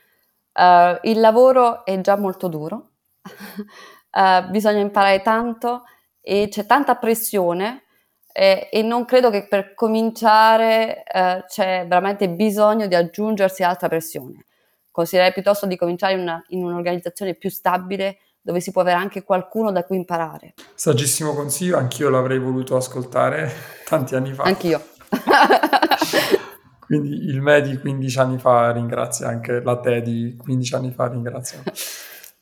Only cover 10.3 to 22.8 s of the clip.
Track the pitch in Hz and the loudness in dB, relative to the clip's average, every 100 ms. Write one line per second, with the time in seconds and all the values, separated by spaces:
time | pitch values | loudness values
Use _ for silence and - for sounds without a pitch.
10.3 | 214 220 226 226 220 226 - - 185 185 | 6 6 6 4 2 0 -4 -6 0 0
11.3 | 185 - - 190 185 175 180 196 202 196 | -2 -6 -4 -2 -2 0 0 0 -2 -2
12.3 | 170 214 202 214 220 208 175 170 - 214 | 0 0 2 2 2 0 0 0 -2 -4
13.3 | 214 190 190 180 180 170 165 160 151 131 | 0 -2 0 -2 -2 -2 -4 -6 -12 -14
14.3 | - _ _ _ _ _ - 170 185 185 | -20 _ _ _ _ _ -4 0 2 2
15.3 | 185 196 202 202 180 175 175 190 190 180 | 2 0 0 -2 -2 -4 -2 -2 -2 -4
16.3 | 165 - 185 175 175 175 175 175 - 196 | -6 -8 -6 -4 -4 -4 -4 -6 -8 -8
17.3 | 170 196 - 185 180 185 190 190 196 _ | -6 -8 -4 -2 -2 -2 -6 -6 -8 _
18.3 | _ - 175 175 185 180 175 190 196 - | _ -6 -6 -4 -2 2 0 -2 -8 -4
19.3 | 185 180 220 220 185 175 190 175 170 160 | -4 -2 -4 -2 -2 -2 -4 -4 -6 -6
20.3 | 151 - - - - 170 127 135 - 156 | -10 -20 -20 -20 -6 0 0 0 -2 -2
21.3 | 147 143 - 180 165 127 - 143 131 127 | -4 -4 -4 -2 -2 -2 -2 0 2 0
22.3 | 131 131 131 127 131 | -2 -2 -4 -2 -2